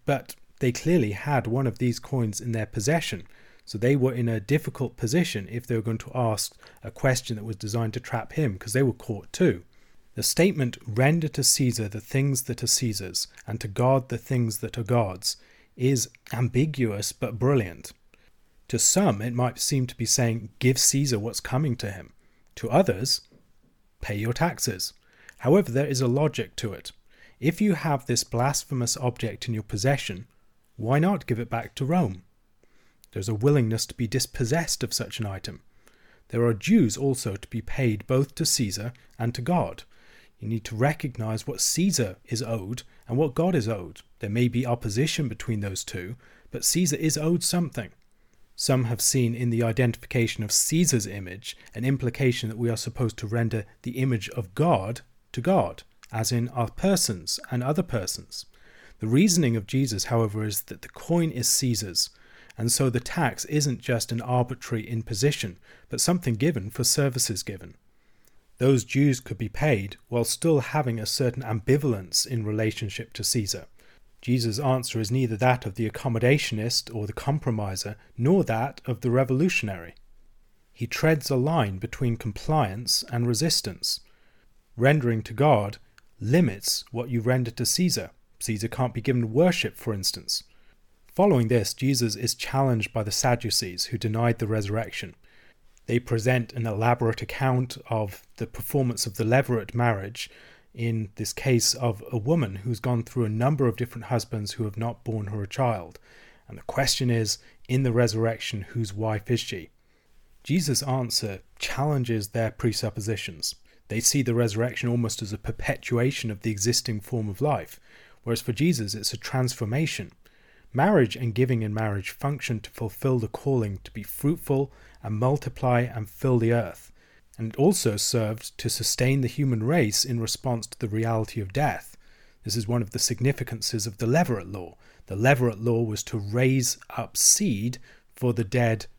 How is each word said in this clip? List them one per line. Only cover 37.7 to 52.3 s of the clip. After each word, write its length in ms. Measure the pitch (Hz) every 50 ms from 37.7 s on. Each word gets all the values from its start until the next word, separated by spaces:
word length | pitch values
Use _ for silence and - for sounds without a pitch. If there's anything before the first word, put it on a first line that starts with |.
| - - 131 117 107 101 - -
both 280 | 131 131 139 - -
to 100 | - 165
Caesar 480 | - - - 120 101 92 104 107 120 123 - - - - -
and 160 | 117 117 120
to 60 | -
God. 420 | 120 143 175 170 113 - - - - - - - - - - - - - _ -
You 60 | 110 107
need 160 | 113 107 -
to 100 | - 113
recognize 680 | 107 127 143 151 - - 131 117 - 110 110 110 113 -
what 160 | - 123 -
Caesar 560 | - - - 156 180 202 165 - 117 92 92 - -
is 160 | - 123 113
owed 400 | 131 113 113 110 92 101 123 123 - - - - - -
and 80 | 120
what 200 | 131 160 147 -
God 180 | - 165 185 180
is 140 | 147 104 110
owed. 320 | 113 98 90 78 - - - _ _ _
There 100 | - 101
may 180 | 104 120 123 120
be 180 | - 123 127
opposition 640 | 120 120 117 - 117 101 117 151 151 - - 147 120
between 320 | 123 - - - 113 104
those 240 | 98 98 95 - -
two, 320 | - - 92 90 92 123 - - - - - - -
but 160 | - - -
Caesar 300 | - - 170 185 147 -
is 200 | - 160 156 143
owed 280 | 156 151 160 175 170 -
something. 480 | - - 175 175 151 - 123 104 90 - _ _ _ _ _ _ _ _ _ - - _
Some 300 | - - - 135 127 123
have 160 | 117 120 -
seen 340 | - - - 135 123 117 120
in 160 | 117 123 120
the 120 | 117 113 117
identification 800 | 113 110 - 127 117 113 - - - - 127 113 110 - - 107
of 80 | 107
Caesar's 540 | - - - - 156 165 180 - 135 117 104 98
image 480 | - 101 95 90 90 - - - - - - - -
an 100 | 113 120
implication 640 | 131 139 123 131 120 - - 139 127